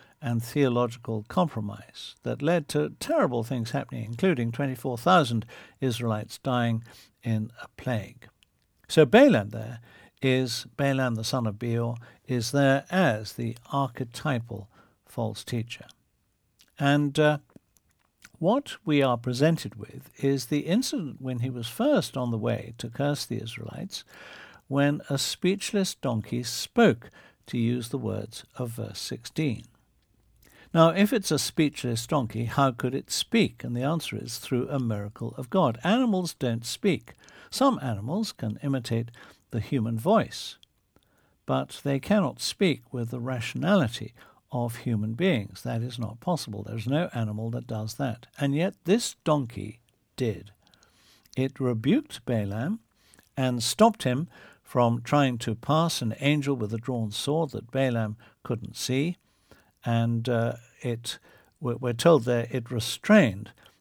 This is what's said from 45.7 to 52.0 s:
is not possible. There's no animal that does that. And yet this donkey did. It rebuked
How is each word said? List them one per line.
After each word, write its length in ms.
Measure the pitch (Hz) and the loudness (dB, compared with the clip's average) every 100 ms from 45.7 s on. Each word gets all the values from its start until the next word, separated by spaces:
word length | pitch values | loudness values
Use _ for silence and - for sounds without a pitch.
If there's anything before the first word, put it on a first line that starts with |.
| 117 | -4
is 180 | 123 117 | -4 -6
not 220 | 107 113 | -8 -6
possible. 420 | - 165 - 104 | -4 -4 -4 -10
There's 240 | 104 113 117 | -8 -6 -2
no 220 | 147 180 | 0 0
animal 360 | 123 107 107 113 | -2 -4 -4 -6
that 140 | 123 120 | -6 -6
does 280 | 113 110 | -6 -6
that. 320 | - 135 117 - - | -4 -6 -6 -12 -4
And 160 | 143 | -2
yet 200 | 143 185 - | 0 -2 -2
this 320 | 170 226 - - | 0 0 0 -4
donkey 560 | - 147 117 101 101 - _ _ _ - | 0 0 0 -6 -10 -12 _ _ _ -2
did. 340 | 120 90 101 _ _ _ _ _ _ _ _ | -2 -2 -8 _ _ _ _ _ _ _ _
It 240 | - 135 - | -2 -2 0
rebuked 680 | 127 113 127 262 | -2 0 2 2